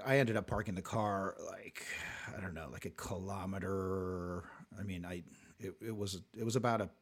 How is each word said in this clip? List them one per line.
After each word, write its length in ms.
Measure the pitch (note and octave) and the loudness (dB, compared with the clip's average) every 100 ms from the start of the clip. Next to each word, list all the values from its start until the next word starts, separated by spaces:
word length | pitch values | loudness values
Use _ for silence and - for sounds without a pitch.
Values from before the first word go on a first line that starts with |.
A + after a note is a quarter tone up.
I 140 | A#2 C#3 | 6 6
ended 180 | A#2+ G#2+ | 8 4
up 120 | F#2+ | 2
parking 260 | G#2+ G#2+ | 0 0
the 80 | F#2 | -2
car, 540 | - A2+ G#2 G2 F#2+ - E2+ | 0 2 4 2 0 -2 -8
like, 400 | F#2 - - - - - - - - | -10 -12 -10 -8 -6 -6 -8 -8 -6
I 40 | |
don't 140 | F#2+ | -6
know, 140 | E2 D2+ | -6 -8
like, 120 | - | -8
a 60 | F#2 | -8
kilometer. 1500 | - - F#2 F#2+ G2 F#2+ G2 F#2 G2 F#2+ F#2+ F#2 F2+ F2 F2+ - - - G2 | -6 -4 -4 -2 -2 -2 -2 0 2 2 2 0 0 -2 -4 -6 -12 -14 -8
I 40 | |
mean, 220 | G2 F2+ | -4 -4
I, 180 | F2 F2+ - - - - | -4 -6 -8 -16 -20 -10
it, 140 | F#2+ E2+ | -10 -6
it 160 | A2+ G#2+ | -4 -2
was, 240 | G2 F2+ - A2 | -2 -2 -8 -2
it 80 | |
was 120 | A2+ A#2+ | 2 4
about 240 | A#2+ A2+ | 6 6
a, 100 | F#2 - | 2 -4